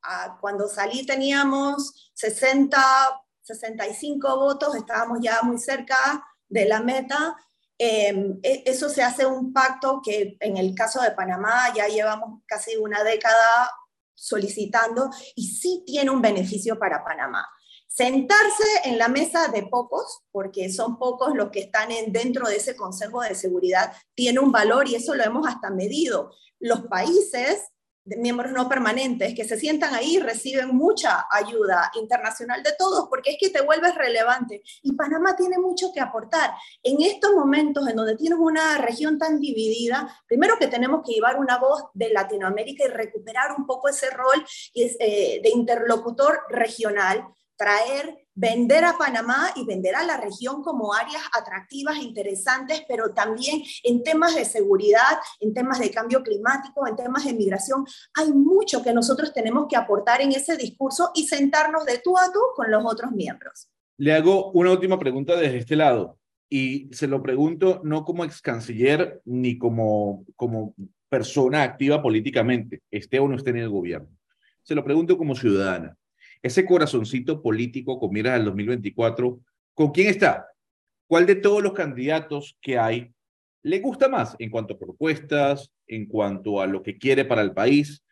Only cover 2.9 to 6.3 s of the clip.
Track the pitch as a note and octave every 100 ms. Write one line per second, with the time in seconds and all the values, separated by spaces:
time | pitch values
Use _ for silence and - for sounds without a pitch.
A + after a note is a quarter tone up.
2.9 | C4 C4+ C4 _ _ - A3 A3+ A3 G3+
3.9 | A#3+ D4 C#4+ C#4 C4 C#4 C#4 C#4+ B3+ -
4.9 | A3 A#3 A#3 A3+ A3+ A#3+ A#3+ - C4+ B3
5.9 | C4 C4+ D4 -